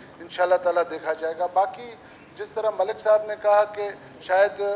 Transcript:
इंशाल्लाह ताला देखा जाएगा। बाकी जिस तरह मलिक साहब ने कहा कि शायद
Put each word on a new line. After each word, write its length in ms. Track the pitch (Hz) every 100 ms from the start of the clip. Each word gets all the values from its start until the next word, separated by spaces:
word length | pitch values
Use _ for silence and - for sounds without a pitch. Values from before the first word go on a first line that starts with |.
| - -
इंशाल्लाह 360 | 165 - 180 180
ताला 240 | 175 170 160
देखा 240 | 160 143
जाएगा। 320 | 160 160 165 180
बाकी 420 | 185 202 226 240 220 - - - -
जिस 180 | 208
तरह 160 | 220 214 190
मलिक 200 | 196 214
साहब 260 | 214 214 214
ने 60 | 208
कहा 260 | 208 208 208
कि 140 | 208 202 196 - - -
शायद 340 | 185 202 202 202